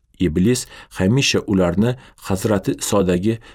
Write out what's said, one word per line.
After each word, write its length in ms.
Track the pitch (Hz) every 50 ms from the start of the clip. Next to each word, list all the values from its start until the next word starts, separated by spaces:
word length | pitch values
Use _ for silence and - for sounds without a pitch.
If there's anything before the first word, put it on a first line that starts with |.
| _ _ _ -
Iblis 480 | 90 85 76 90 92 117 127 123 - - - - - -
hamisha 500 | - - 95 95 120 139 131 - - 98
ularni 560 | - - 98 95 90 85 85 98 110 123 127 - - - -
Hazrati 560 | _ - - 98 92 - 107 104 98 - -
Isodagi 680 | - - - - 110 101 92 90 90 87 92 110 113 110 - - -